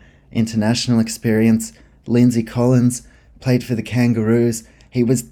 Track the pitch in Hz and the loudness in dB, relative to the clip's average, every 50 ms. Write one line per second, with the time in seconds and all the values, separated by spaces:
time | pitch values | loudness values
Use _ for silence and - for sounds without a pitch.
0 | - - _ _ _ _ - 113 113 110 - 113 107 107 120 120 - 123 120 113 | -14 -20 _ _ _ _ -4 -2 -2 -2 -2 -2 0 0 0 -2 -2 0 0 0
1 | 110 113 - - - 117 107 110 110 113 113 110 113 - - - - _ _ _ | 0 -2 -4 -6 -2 0 0 2 2 2 2 0 -2 -6 -16 -20 -20 _ _ _
2 | _ - 117 120 123 123 120 117 113 113 - 123 120 123 127 123 120 123 123 - | _ -2 2 2 4 4 2 0 -4 -4 -2 -2 0 2 2 2 2 2 0 -4
3 | - - - _ _ _ - - - 131 123 123 120 - 127 110 107 - 107 123 | -8 -18 -20 _ _ _ -20 -8 -4 -2 0 0 -2 -2 -6 -6 -6 -4 -2 0
4 | 123 120 117 113 110 110 117 120 120 120 113 - - - _ _ _ _ - 127 | 0 0 0 0 0 0 2 2 2 0 -2 -4 -10 -16 _ _ _ _ -4 -2
5 | 120 113 131 131 - - | 0 0 0 -2 -4 -8